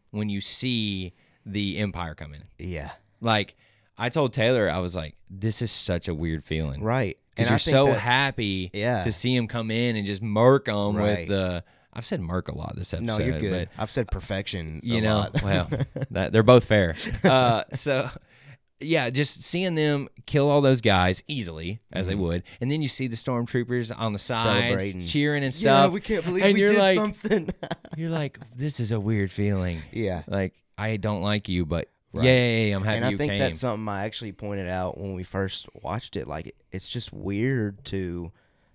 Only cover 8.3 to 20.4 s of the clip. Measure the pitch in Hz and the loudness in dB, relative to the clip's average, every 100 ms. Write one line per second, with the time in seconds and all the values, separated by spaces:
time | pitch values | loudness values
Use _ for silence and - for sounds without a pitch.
8.3 | 127 104 95 90 101 113 113 107 101 123 | -2 -2 -2 -4 -2 0 0 -2 -2 0
9.3 | 127 113 120 110 113 120 110 101 98 110 | 0 0 -4 -2 -2 0 -2 -4 -4 -2
10.3 | 104 123 135 - 104 104 104 104 95 85 | 6 6 6 4 0 0 2 2 0 0
11.3 | 98 92 87 - _ _ - - 180 85 | -2 0 -4 -10 _ _ -12 -6 -6 -2
12.3 | 90 - - - - 90 82 117 107 - | -4 -4 -8 -8 -8 -8 -6 -2 -2 0
13.3 | 76 101 90 87 - 107 135 110 95 - | -2 -2 -2 -4 -6 -6 -4 -4 -6 -4
14.3 | 95 - 92 78 78 117 113 110 104 101 | -6 -4 -8 -8 -8 -2 0 2 0 0
15.3 | - 98 95 85 143 - 135 131 95 90 | -2 0 0 0 -4 -4 -6 -6 -2 2
16.3 | 110 110 127 - 107 85 80 - - - | 6 10 8 8 4 4 0 -6 2 4
17.3 | 131 123 110 - 135 147 131 123 - - | 6 4 2 -2 -6 -2 -2 -2 -10 -20
18.3 | _ 143 - _ _ 143 160 120 131 143 | _ -20 -20 _ _ -2 0 2 0 -2
19.3 | - - 175 185 160 151 143 131 - - | -4 -6 -2 0 2 2 0 -4 -12 0
20.3 | 151 | 2